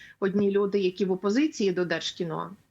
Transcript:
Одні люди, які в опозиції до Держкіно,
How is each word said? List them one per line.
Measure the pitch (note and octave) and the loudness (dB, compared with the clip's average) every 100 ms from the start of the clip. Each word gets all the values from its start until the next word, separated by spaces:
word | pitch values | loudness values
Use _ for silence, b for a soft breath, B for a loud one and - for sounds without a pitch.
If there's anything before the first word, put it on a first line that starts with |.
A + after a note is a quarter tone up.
| B B | B B
Одні | G3 G3 G3+ | 0 2 2
люди, | G3+ G3+ G3+ | 2 2 2
які | F#3 F3+ | 0 0
в | F#3+ | 0
опозиції | F#3 G3+ A3+ D4+ - G3 | 0 0 2 0 0 0
до | F3+ | 0
Держкіно, | F3 E3 - - E3+ D#3 E3+ G3 _ | 0 -2 -4 -6 -6 -4 -8 -12 _